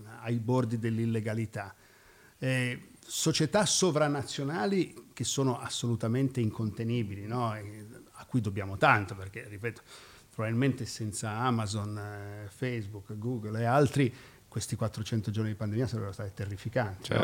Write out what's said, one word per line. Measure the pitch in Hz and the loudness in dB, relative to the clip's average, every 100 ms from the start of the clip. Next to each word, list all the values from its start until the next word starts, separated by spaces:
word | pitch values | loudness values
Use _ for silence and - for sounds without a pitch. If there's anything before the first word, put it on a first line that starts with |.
| 107 117 | -16 -10
ai | 117 120 | -2 0
bordi | 113 127 117 117 | 2 2 2 0
dell'illegalità, | 113 113 117 113 110 113 110 107 101 - - - - - - _ | 0 2 2 2 0 -2 -2 -6 -8 -12 -20 -20 -20 -20 -20 _
eh, | 131 131 123 123 - - - | 0 2 0 -4 -10 -20 -8
società | - 160 147 160 208 185 | 0 2 4 4 4 4
sovranazionali | - 185 147 151 139 - - 139 175 202 196 - - - | 4 4 4 4 2 -2 -4 -4 0 2 2 0 -6 -14
che | - | -6
sono | 123 - 135 117 | -2 2 2 2
assolutamente | 117 - 120 117 113 123 135 127 | -4 -2 0 2 2 2 2 2
incontenibili, | 110 - 110 - 113 120 104 101 104 | 0 0 -2 -2 0 0 -2 -6 -4
no? | 123 117 107 | -2 -2 -2
E | 104 107 104 - - | -8 -14 -16 -18 -20
a | - - | -20 -2
cui | 127 | 0
dobbiamo | 104 98 95 98 | 0 -2 -4 4
tanto, | 151 117 92 98 | 6 6 4 -6
perché, | 95 117 107 | -10 -12 -12
ripeto, | 104 117 - - - - - - | -8 -6 -8 -14 -20 -20 -20 -12
probabilmente | - 110 117 135 131 107 | -4 0 2 2 2 -4
senza | - 107 98 110 | -6 -6 -4 -4
Amazon, | 110 127 117 107 107 104 104 | 0 2 2 2 -2 -4 -6
eh, | 104 104 101 104 104 | -8 -10 -10 -12 -14
Facebook, | - 127 117 98 104 - 107 | -6 -4 -2 -6 -10 -10 -6
Google | 117 123 107 110 | -4 -4 -4 0
e | 117 | 4
altri, | 139 139 139 127 - - - - | 6 6 4 2 0 -14 -20 -10
questi | 117 - - | -8 -4 -2
quattrocento | 110 - 107 113 101 | -2 -4 -2 -2 0
giorni | 101 110 | 0 -2
di | 104 | -2
pandemia | 107 110 135 | -2 0 -2
sarebbero | 110 101 | -2 -6
stati | 92 101 | -6 -8
terrificanti, | - 101 101 113 131 104 95 - | -6 -6 -6 -2 0 0 -4 0
no? | 110 | 4